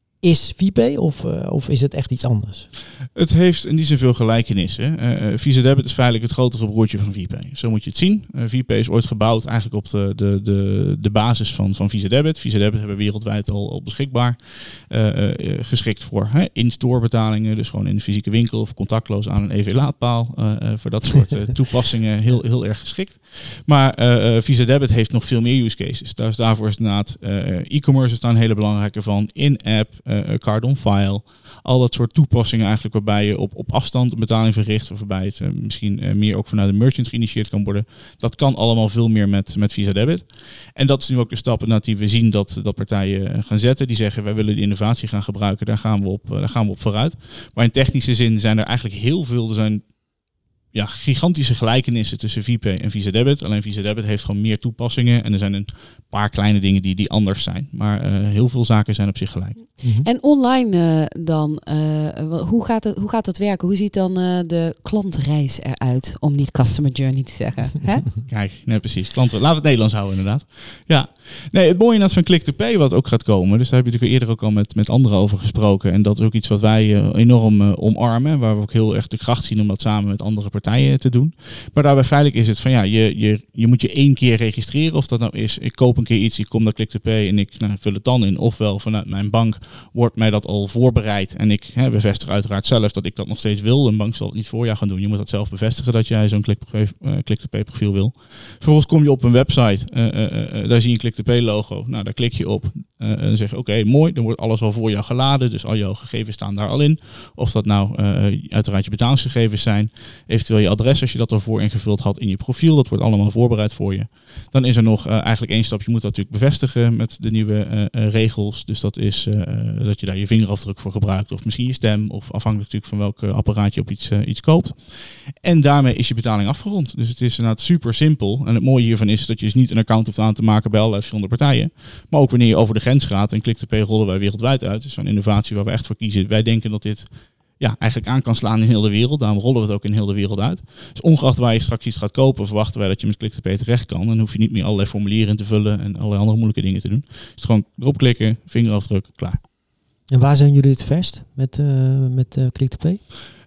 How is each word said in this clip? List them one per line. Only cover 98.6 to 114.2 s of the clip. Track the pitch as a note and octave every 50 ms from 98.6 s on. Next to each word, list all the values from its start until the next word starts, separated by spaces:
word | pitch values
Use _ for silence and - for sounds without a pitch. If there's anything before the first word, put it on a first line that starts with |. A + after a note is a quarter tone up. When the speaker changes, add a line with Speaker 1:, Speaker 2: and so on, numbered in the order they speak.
| - - D3+ D3+ D3
Speaker 2:
kom | - - D#3+ D3+
je | D3
op | C#3 B2+ -
een | B2 A#2+
website, | B2+ C#3 - - - B2 A2 G2+ F#2+ -
eh, | - - - A2+ A2+
eh, | - G2+ A2 - - A2 G#2 - - G#2+ G2+
eh, | A2
daar | A#2+ A#2
zie | A2 B2
je | A#2+
een | A2+
Click | - A#2 G#2+
to | - G#2+
Pay | - A#2+ A#2+
logo. | A#2+ A2+ G#2 G#2+ G#2 - G#2 G2 F#2+
Nou, | A#2 C3 A2 G2
daar | G2+ -
klik | - B2 A#2+ -
je | - - -
op. | G#2 G2 - - - - - - _
Eh, | - A#2+ G#2+
en | G#2 -
dan | - G2+ G#2
zeg | G#2+ A2 G2+
je, | - G2
"Oké, | B2 - G#2 A2+ G#2+
mooi, | G2+ B2+ C#3+ D#3 E3 F3
dan | C#3+ A#2
wordt | A2 A2+ -
alles | - A2+ A2 A2 A2+
al | A2 G#2
voor | A#2 A2 A2
jou | G#2 G2+ G#2
geladen." | - A#2+ B2 C3 C3+ C#3 C3+ B2+ B2
Dus | A2 G#2+ -
al | - A2
jouw | A2 G2+ G2 G#2
gegevens | - - - - A2+ A2 G#2+ G#2+
staan | - - G2+ G2+
daar | G2+ G#2+ G2
al | - C3
in. | D3 D3 D#3 D3+ - - - - - - -
Of | - G#2 A2+ -
dat | A2+ G2+
nou, | G#2 G#2 G2+ G2 G2+ G#2+
eh, | G#2 G#2 G2+ G2 G#2 G2+ G2+ G2 G2+ F#2 -
uiteraard | - G#2+ G#2 - G2+ G2 G2
je | -
betalingsgegevens | - G2 A#2+ A#2+ C#3 C3 - C3 - A#2+ A#2 A2 G#2 G2 -
zijn. | A#2+ G#2 G2+ G#2+ G#2+ - - - - - - _
Eventueel | - - A2+ - - A2+ G#2+
je | G#2 F2+
adres | G2+ G#2 A2 B2 C#3+ D#3+
als | - B2 -
je | A#2
dat | A#2 A2 -
al | G#2+
voor | G2 A2+ A2 G#2+ G#2
ingevuld | G#2 - A2 G2 G#2+ G#2 G2+
had | - G2+ G2 -
in | G#2 G#2
je | F#2+
profiel. | F#2+ - - B2+ - - E3 D#3
Dat | D3 B2+ -
wordt | - G#2 -
allemaal | A2+ G#2+ G2+ G2+ G#2
voorbereid | G2+ A2+ A#2+ A#2+ A#2 G#2+ G#2+ G#2+ -
voor | - G2 G2 F#2+
je. | G2 G#2 - _ _